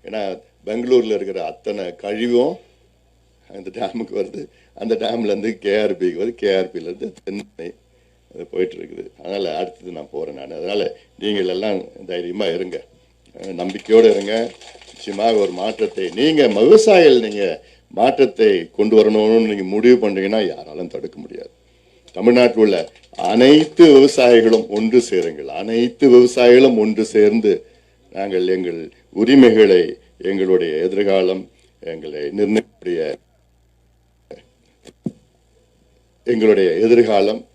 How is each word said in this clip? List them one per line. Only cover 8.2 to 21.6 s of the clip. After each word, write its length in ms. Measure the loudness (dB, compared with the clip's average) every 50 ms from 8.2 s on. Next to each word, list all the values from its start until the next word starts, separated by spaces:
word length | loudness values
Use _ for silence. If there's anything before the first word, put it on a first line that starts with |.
| _ _
அது 120 | -18 -18 -18
போயிட்டு 300 | _ -6 -6 -6 -6 -6
இருக்குது. 260 | -16 -18 -18 -18 -18 -18 -20 _
அதனால 280 | _ -12 -10 -8 -6 -6 -6 -6
அடுத்தது 360 | -8 -8 -10 -12 _ -18 -16
நான் 220 | -16 -16 -16 -14 -12
போறேன் 240 | -12 -12 -12 -14
நான். 180 | -18 -18 -16 -14
அதனால 240 | -12 -10 -6 -6 -6 -6 -6 -10 -14 _ _ _ -10
நீங்கள் 280 | -8 -6 -4 -4 -4
எல்லாம் 320 | -4 -4 -6 -6 -6 -6 -6 -8 -14 _ -20 -16
தைரியமா 420 | -12 -10 -10 -10 -10 -8 -6 -6
இருங்க, 300 | -6 -6 -6 -8 -10 -12 -14 -16 _ _ _ _ _ _ _ _ _ _
அஹ், 180 | -18 -16 -14 -10
நம்பிக்கையோடு 540 | -8 -8 -8 -10 -10 -2 4 4 6 6 6
இருங்க. 260 | 4 2 -2 -4 -4 -4 -4 -6 -10 _ -20 -20 -20 -20 -20
நிச்சயமாக 500 | -20 -20 -18 -16 -14 -8 -4 -2 0 0
ஒரு 140 | 0 -2 -2
மாற்றத்தை 540 | -4 -6 -8 -8 -6 -6 -8 -6 -6 -8 -10 -8 -4
நீங்க 260 | -2 -2 0 2 2 2 2 2
விவசாயிகள் 640 | 2 4 6 6 6 6 6 4 6 6 6 4 4
நீங்க 240 | 0 -4 -6 -4 -4 -4 -6 -8 _ _ _ _ _ _ -4
மாற்றத்தை 560 | 0 0 0 2 0 0 0 2 0 2 2 2 0 -4 -8
கொண்டு 240 | _ -4 -2 2 4
வரணும்னு 540 | 4 4 4 2 0 2 2 2 2 2 0
நீங்க 160 | -4 -6 -6
முடிவு 320 | -6 -4 2 4 4 4
பண்றீங்கன்னா 440 | 4 2 -4 -4 -4 -4 -4 -2 -2 -4
யாராலும் 440 | -4 -6 -10 -16 -18 -14 -14 -14 -12 -12
தடுக்க 240 | -14 -14 -14 -16 -18
முடியாது. 320 | -20 -18 -18 -18 -20 -20 _ _